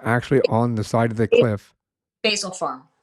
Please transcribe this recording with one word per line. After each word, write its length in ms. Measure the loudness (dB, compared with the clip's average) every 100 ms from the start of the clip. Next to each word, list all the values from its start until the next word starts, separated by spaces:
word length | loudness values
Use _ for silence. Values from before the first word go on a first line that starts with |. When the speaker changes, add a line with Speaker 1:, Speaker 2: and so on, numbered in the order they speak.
Speaker 1:
actually 380 | -2 -2 2 2
Speaker 2:
Ba-, 100 | 2
Speaker 1:
on 240 | 2 0 -2
the 80 |
side 280 | -2 0 0
of 60 | 0
the 100 | 2
Speaker 2:
ba-, 100 | 4
Speaker 1:
cliff. 340 | 2 0 -8 _ _ _ _ _
Speaker 2:
Basil 280 | -4 -4 -8
Farm. 320 | -8 -8 -8 -18 _